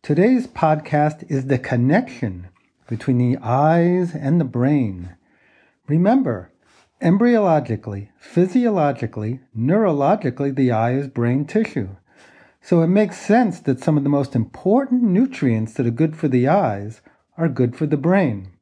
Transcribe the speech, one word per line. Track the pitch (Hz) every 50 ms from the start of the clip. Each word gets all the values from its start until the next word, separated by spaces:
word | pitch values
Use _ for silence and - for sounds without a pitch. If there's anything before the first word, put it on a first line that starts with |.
Today's | - - 151 156 185 240 262 247 247
podcast | - _ - - 156 156 151 156 - - 147 147 151 151 - - -
is | 151 135 131 135
the | 139 127
connection | - - 127 120 120 131 160 214 262 - - - - 104 92 90 90 90 _ _ _ _ _ _ _ -
between | 117 113 - - 127 123
the | 123 120 123 -
eyes | - 113 123 131 147 156 160 170 170 175 180 185 180 170 160
and | 151 156 135 160 175
the | 151
brain. | 123 110 120 123 135 151 143 123 104 95 90 87 90 87 _ _ _ _ _ _ _ _ _ _ _ _ _ _ -
Remember, | 147 165 180 196 240 277 262 - 113 92 90 - _ _ _ _ _ _ _ _ _ _
embryologically, | - 160 185 196 233 240 240 226 208 185 160 151 139 117 113 - - 104 101 98 101 - _
physiologically, | _ - - - 170 180 185 - 254 240 233 208 185 151 143 135 - 120 113 - - 107 110 123 131 _ _ _
neurologically, | 110 113 135 175 214 226 190 156 143 139 151 202 214 - 127 120 - 139 139 135
the | 143 135 123
eye | 117 107 113 120 127
is | 135 143
brain | 135 - - 117 120 123 139 147
tissue. | 147 - 214 226 - - 147 101 95 98 - _ _ _ _ - - _ - - _ _ _
So | _ - 180 170
it | 165
makes | 165 180 208 214 208 208 -
sense | - - 202 240 247 202 - -
that | - 143 127 - -
some | - 156 147
of |
the | 139 147
most | 143 139 139 139 -
important | 127 110 - - - - 190 214 262 277 269 247 254
nutrients | 240 208 180 196 262 262 - - - 127 113 110 110 110 -
that | - 123
are | 117
good | 117 120 160 156 160
for | - - 147
the | 127 127 120 135
eyes | 165 202 185 123 104 101 101 107 110 - _ _ _ _ _ _ _
are | - 165 160
good | 123 131 127 120 123
for | - 156
the | 147 156 143
brain. | 131 170 185 202 185 135 107 98 95 95 _ _